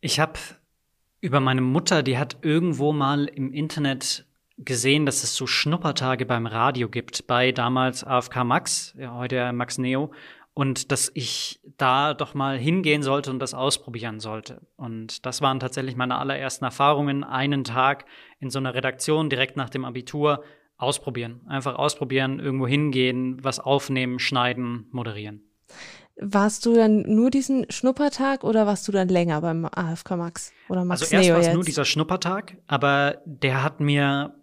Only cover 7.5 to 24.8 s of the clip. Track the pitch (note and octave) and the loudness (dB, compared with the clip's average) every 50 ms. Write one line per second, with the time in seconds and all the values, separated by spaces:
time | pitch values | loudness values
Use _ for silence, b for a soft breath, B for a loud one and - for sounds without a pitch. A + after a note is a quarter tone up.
7.5 | B2+ B2+ B2 B2 B2+ B2+ C3 B2+ B2 - - - C3 B2 A#2+ - - B2+ B2+ A#2+ | 2 2 0 0 2 2 2 0 -2 -4 -6 0 0 0 0 0 -2 -2 0 2
8.5 | B2 D#3+ - - - - - - - C3 C3 B2 A#2 B2 B2 B2 B2+ B2+ B2 B2 | 2 0 0 0 -4 -4 -6 -8 -14 -14 -14 -12 -8 -8 -6 -4 -2 -2 -2 -2
9.5 | A#2+ A#2+ B2 A#2+ - - B2+ B2+ C3 C3 D3 D3 B B B B B B B B | -2 -4 -4 -4 -4 -4 -2 0 0 -2 -2 -4 B B B B B B B B
10.5 | _ - C#3+ C3+ B2+ - - - C#3+ C3 - - - - B2+ A#2 - - - - | _ -2 0 0 0 -4 -2 -2 -2 -2 -2 -2 -4 -6 -6 -6 -6 -6 -6 -8
11.5 | - _ _ - C#3+ _ C#3 C3 B2+ C3+ C#3+ D3+ D3 D3 D3+ - - C#3+ C3+ C3+ | -10 _ _ -20 -6 _ 2 2 4 4 2 0 0 -4 -6 -8 -4 -4 -4 -2
12.5 | C#3 C3 A#2 D3 E3+ F#3+ F3+ D#3 D3 D3 D3 C3+ C3+ C#3+ C#3+ C#3+ C3 B2+ C3+ B2+ | -2 -2 0 0 0 2 2 2 2 2 2 0 0 0 -2 -2 -6 -6 -6 -6
13.5 | - C3 C3 C#3 C#3 - - - A#2+ A#2+ A#2 A#2+ G#2+ A2 G#2 A2+ G#2+ A2 G#2+ - | -6 -2 0 0 0 -2 -4 -8 -12 -8 -8 -8 -8 -8 -8 -8 -10 -10 -10 -14
14.5 | B2+ - - _ _ _ C3 A#2+ A2+ A2+ A2 A2 - - _ B2+ B2 - - C3+ | -18 -20 -20 _ _ _ -10 -10 -8 -10 -10 -10 -12 -10 _ -8 -6 0 2 2
15.5 | C3+ C3+ C3 B2+ - - C3 C3 B2 B2 B2+ B2 B2 C3 C3+ C3+ C#3 C#3 C3+ C3+ | 2 2 -2 -4 -4 -4 -6 -6 -2 -2 -2 -2 0 -2 -2 -2 -4 -4 -4 -6
16.5 | - - - B2+ B2 - C#3 C#3+ D3+ C#3+ D3 C#3+ C#3 C#3 C#3+ - - C3 C3+ C#3 | -6 -4 -6 -6 0 2 4 4 4 4 2 0 0 -2 -4 -4 -4 -2 0 0
17.5 | C#3+ C#3 C3 A2+ A2+ B2+ C3 C3+ C#3+ C#3 - B B B B B B B - C3 | 0 -2 -2 -2 0 2 2 2 2 0 -6 B B B B B B B -10 -6
18.5 | B2+ C#3 C3+ B2+ A#2+ C3 C3 C3 B2+ - - - D#3 D#3 D#3+ D3+ C#3+ B2+ C3 - | -4 -4 -4 -2 -2 -2 -2 -2 -4 -4 0 0 2 2 2 0 2 0 0 -2
19.5 | - C#3+ C3+ A#2+ - C3+ C3 B2+ A#2+ B2+ B2 - - D3 D3 D3 D3 C#3 D3 B | 0 -6 -6 -6 -6 -6 -6 -6 -8 -10 -12 -8 -6 0 2 2 2 0 -4 B
20.5 | B B B B B _ - B2+ C#3 - - - B2 A#2 A#2 A#2 A#2 B2 - - | B B B B B _ -2 -2 -2 -2 -4 -6 -6 -6 -8 -8 -10 -16 -12 -6
21.5 | C#3+ C#3 B2+ C#3 B2 B2+ C3+ D3 D3 - D3 B2+ C3 C3+ C3+ C3 C3+ C#3+ D#3 C#3+ | -6 -4 -4 -4 -2 0 0 0 0 -2 -6 0 0 0 2 0 -2 -2 -4 -4
22.5 | C3 C3+ C3 A#2+ C3+ D3 D3+ D3+ C3 C3 B2+ B2+ B2 B2+ B2+ C3 C3 B2+ C3 C3+ | -2 0 0 2 2 2 2 2 2 2 2 2 2 0 -2 -4 -4 -4 -4 -4
23.5 | C3 - - C3+ C#3 C#3 - - C3+ C3 B2+ B2+ B2 B2+ - - C#3 B2+ B2 B2 | -4 -4 0 2 2 2 2 0 -2 0 0 -2 -2 -2 -2 0 0 2 2 2
24.5 | B2 B2 B2+ A#2+ A#2+ A#2+ | 0 -2 -4 -4 -4 -6